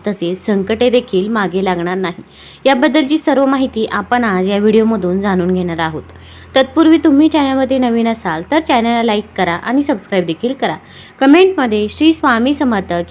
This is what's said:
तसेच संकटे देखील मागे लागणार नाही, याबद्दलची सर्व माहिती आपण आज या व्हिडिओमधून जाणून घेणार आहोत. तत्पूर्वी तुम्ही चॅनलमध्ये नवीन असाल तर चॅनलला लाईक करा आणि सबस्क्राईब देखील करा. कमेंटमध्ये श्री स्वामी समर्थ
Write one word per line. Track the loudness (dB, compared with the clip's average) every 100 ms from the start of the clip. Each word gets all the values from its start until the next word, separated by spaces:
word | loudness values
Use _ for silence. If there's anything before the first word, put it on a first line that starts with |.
| -8
तसेच | -6 -6 -6 -2
संकटे | -2 -2 0 2
देखील | 2 0 -2 -2
मागे | -2 -2 -2
लागणार | -2 -2 -4 -4
नाही, | -6 -8 -16 -20 -20 -4
याबद्दलची | 0 2 2 2 0 -2
सर्व | 0 0 2
माहिती | 0 -2 -4 -4
आपण | -4 -2 -2
आज | 0 0 0
या | 0
व्हिडिओमधून | 2 2 2 0 -2 -2
जाणून | 0 0 0
घेणार | -2 -2 -4
आहोत. | -4 -6 -14 -20 -20 -20 -2 0
तत्पूर्वी | 0 2 4 4
तुम्ही | 4 4 4
चॅनलमध्ये | 2 0 0 0 0
नवीन | 0 0 -2
असाल | -2 -6 -6 -2
तर | -2
चॅनलला | 0 0 0 0
लाईक | 0 -2 -4 -4
करा | -4
आणि | -2 -2 -2
सबस्क्राईब | -2 -4 -2 -4 -2
देखील | -4 -6
करा. | -4 -4 -6 -12 -20 -20 0
कमेंटमध्ये | 4 6 4 2 -2 0 -4
श्री | 0 2
स्वामी | 2 0 2 0
समर्थ | 0 0 -2 -2 -6 -4